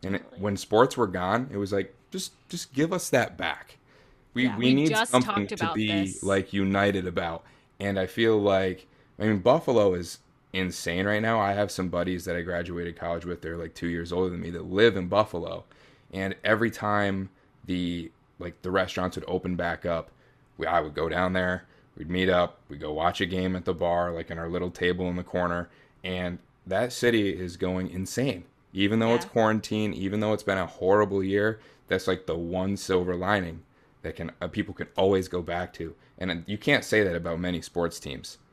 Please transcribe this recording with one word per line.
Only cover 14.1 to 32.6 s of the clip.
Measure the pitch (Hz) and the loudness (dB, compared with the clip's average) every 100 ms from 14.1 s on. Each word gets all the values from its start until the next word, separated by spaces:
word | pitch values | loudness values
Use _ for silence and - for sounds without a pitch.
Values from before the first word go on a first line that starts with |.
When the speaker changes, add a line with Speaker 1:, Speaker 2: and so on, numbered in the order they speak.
Speaker 1:
older | 87 92 | 0 0
than | 87 | -2
me, | 87 | -8
that | 85 87 | -8 -4
live | 92 117 98 | 4 4 4
in | 90 | 0
Buffalo. | 98 107 87 85 87 - - - _ _ | 2 0 -2 -8 -10 -14 -20 -20 _ _
And | 95 95 95 | -6 -6 -4
every | - 107 117 | 0 2 2
time | 107 104 104 101 98 98 _ _ _ | -2 0 2 0 -2 -6 _ _ _
the, | - 90 90 87 82 _ _ _ | -6 -4 -2 -4 -8 _ _ _
like, | 87 85 | -12 -10
the | 92 | -2
restaurants | 95 90 - 90 90 | 0 0 -2 -4 -4
would | - | -4
open | 90 90 90 | -4 -2 -2
back | 87 85 - | -2 -2 -2
up, | 82 - _ _ _ _ - | -2 -4 _ _ _ _ -6
we, | 78 | 0
I | 85 | 0
would | 78 | 0
go | 73 80 | -2 -2
down | 82 92 | 0 2
there, | 92 90 92 - _ _ - | 2 0 -2 -6 _ _ -14
we'd | 78 | -4
meet | 90 92 | 0 4
up, | 90 87 - _ | 4 2 -2 _
we'd | 73 | -10
go | 78 | -6
watch | 76 82 90 | 0 0 2
a | 92 | -2
game | 92 92 92 | 0 -2 -2
at | |
the | 82 | -4
bar, | 87 87 87 87 | -2 0 2 0
like, | 85 82 | -4 -8
in | 82 | -8
our | 82 | -6
little | 87 90 | -4 -4
table | 87 90 90 90 | -2 0 0 -2
in | 87 | -4
the | |
corner. | 87 90 87 87 87 _ _ _ | -4 -2 -2 -2 -6 _ _ _
And | 92 90 90 90 _ _ - | -6 -4 -4 -6 _ _ -4
that | 95 120 | -2 -2
city | - 120 117 101 | 0 2 4 2
is | 82 90 90 | -2 -6 -4
going | 92 92 92 | -2 -2 -4
insane. | 92 95 - 135 92 85 _ _ | -6 -6 -2 -2 -4 -10 _ _
Even | - 101 110 | -2 2 2
though | 113 | 2
it's | 117 | 2
Speaker 2:
Yeah. | - | 2
Speaker 1:
quarantine, | - 110 110 104 107 107 | 2 4 2 0 -2 -2
even | 90 95 104 | -2 -4 -2
though | 107 | 0
it's | 104 | 0
been | - 95 | 0 -2
a | 85 | -2
horrible | - 92 101 104 98 | -2 4 4 4 2
year, | 95 98 104 113 - - _ | 0 2 2 -2 -10 -20 _
that's, | 92 - | -2 0
like, | 92 - | -2 -2
the | 82 | -4
one | 85 92 | -2 -2